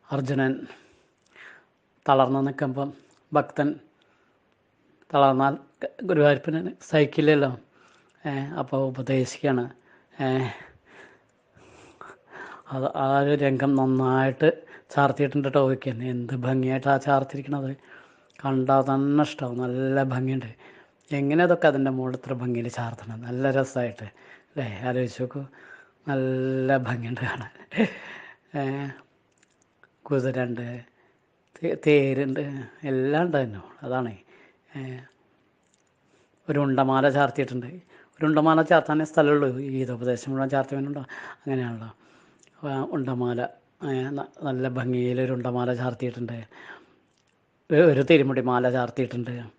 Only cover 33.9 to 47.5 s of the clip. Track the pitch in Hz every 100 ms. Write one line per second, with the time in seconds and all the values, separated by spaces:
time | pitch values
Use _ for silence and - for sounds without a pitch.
33.9 | 127 120 101 _ - _ _ _ 143 131
34.9 | 127 127 _ _ _ _ _ _ _ _
35.9 | _ _ _ _ _ - 147 139 131 131
36.9 | 135 139 135 135 147 131 123 123 180 _
37.9 | - _ _ 156 151 156 160 160 170 -
38.9 | 151 156 - 147 147 139 127 139 131 123
39.9 | 117 123 117 135 135 135 139 135 139 139
40.9 | 143 131 - - - 143 131 120 113 110
41.9 | - _ _ _ _ _ _ 147 135 147
42.9 | 156 131 123 123 120 - - _ _ 151
43.9 | 131 131 143 - - 147 127 131 127 123
44.9 | 123 123 123 127 123 120 123 123 123 127
45.9 | 117 123 120 117 117 113 - - - _
46.9 | _ _ _ _ _ _